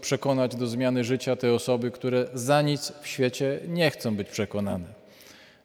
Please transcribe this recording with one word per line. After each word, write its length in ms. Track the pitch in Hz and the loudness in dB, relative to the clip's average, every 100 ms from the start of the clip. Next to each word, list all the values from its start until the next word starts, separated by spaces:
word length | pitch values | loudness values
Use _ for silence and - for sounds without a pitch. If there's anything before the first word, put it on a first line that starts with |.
przekonać 560 | - 135 139 135 127 120 | -2 0 2 2 2 0
do 100 | 123 | -2
zmiany 380 | 117 127 127 | 0 0 2
życia 320 | 117 131 - 127 | 0 0 0 0
te 160 | 123 | 4
osoby, 380 | 117 - 123 120 | 2 2 0 0
które 360 | - 127 123 123 | -2 0 0 0
za 280 | 131 120 147 | -2 2 4
nic 300 | 147 143 - - | 4 0 -4 -10
w 60 | - | -8
świecie 520 | - 127 123 135 143 - | 0 0 2 -2 -2 -4
nie 220 | 170 156 | 2 2
chcą 260 | - 123 104 | 2 -2 -2
być 120 | 98 | -4
przekonane 580 | - 101 104 101 98 87 - - - - - - - | -4 -4 -2 -2 -4 -8 -16 -20 -20 -20 -20 -20 -20